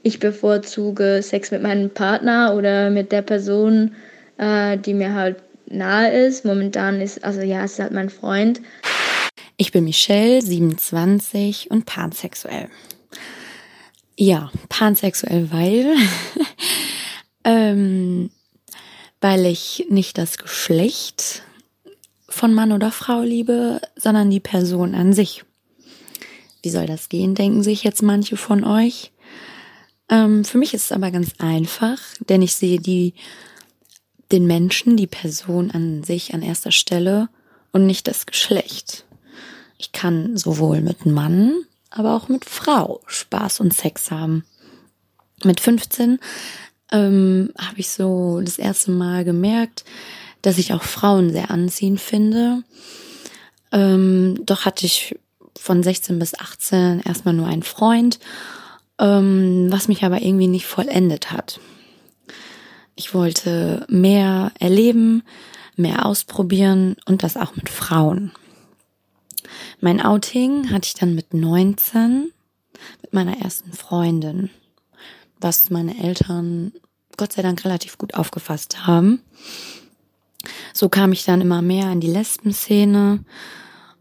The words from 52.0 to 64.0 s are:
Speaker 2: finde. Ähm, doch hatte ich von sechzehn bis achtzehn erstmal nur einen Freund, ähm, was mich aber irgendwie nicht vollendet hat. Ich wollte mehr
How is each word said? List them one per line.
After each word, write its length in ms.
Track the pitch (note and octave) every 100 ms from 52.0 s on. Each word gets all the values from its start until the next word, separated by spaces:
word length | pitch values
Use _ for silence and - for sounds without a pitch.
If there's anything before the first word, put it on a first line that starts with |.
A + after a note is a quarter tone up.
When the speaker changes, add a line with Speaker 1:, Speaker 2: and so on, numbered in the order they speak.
Speaker 2:
finde. 640 | - G#3 G#3+ A3+ A#3+ B3 - - - - - - - - - _ _
Ähm, 720 | G#3 G3 F#3+ F#3+ F#3 F#3 F#3
doch 200 | - G3
hatte 220 | G3 - F3+
ich 300 | - - - _ _ _ -
von 240 | - F3+
sechzehn 360 | F3+ F#3 - F3
bis 200 | E3 -
achtzehn 640 | - - - F#3+ F3+ F3
erstmal 340 | - F3 F3+
nur 120 | E3 E3
einen 160 | D#3+
Freund, 560 | - - G#3+ A#3 A#3+ - - - - - - - _ -
ähm, 720 | G3+ G3+ G3 F#3+ F#3 F3+ F3+
was 180 | G3 G3+
mich 160 | G3+
aber 160 | F#3 F3+
irgendwie 280 | F#3 F#3+ F#3
nicht 180 | F3+ -
vollendet 680 | - C#4 F#3 F3+ D3+ -
hat. 280 | F3 - - - - _ _ _ _ - - - - - - _
Ich 200 | - -
wollte 680 | F#3 E3+ E3 F3+ E3+ E3+ - -
mehr 640 | F#3